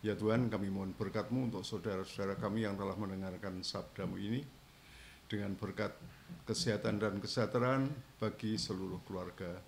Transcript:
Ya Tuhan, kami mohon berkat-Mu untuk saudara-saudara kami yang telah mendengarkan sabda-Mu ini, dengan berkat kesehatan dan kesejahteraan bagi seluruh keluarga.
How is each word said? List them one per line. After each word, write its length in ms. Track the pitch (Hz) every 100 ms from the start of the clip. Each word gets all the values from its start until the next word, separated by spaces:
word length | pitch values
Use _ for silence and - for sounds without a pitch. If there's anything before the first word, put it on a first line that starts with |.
Ya 160 | 107 95
Tuhan, 320 | 107 117 120
kami 240 | 107 98
mohon 240 | 98 95 90
berkat-Mu 560 | 95 107 104 123 123
untuk 100 | 104
saudara-saudara 760 | 90 104 107 95 95 - 98 98
kami 240 | 107 107
yang 100 | 110
telah 220 | 98 98 95
mendengarkan 640 | 101 95 95 90 98 92
sabda-Mu 560 | 92 95 87 - 92 95
ini, 240 | 101 123 147 - - - - - - - -
dengan 260 | 104 101
berkat 380 | 98 101 95 104 - - - - - -
kesehatan 500 | 110 - 104 113 104
dan 220 | 107 98
kesejahteraan 720 | 104 - 107 123 123 135 135 143 - -
bagi 400 | 110 - 110 107
seluruh 480 | - 95 95 90
keluarga. 560 | - 95 90 90 90 90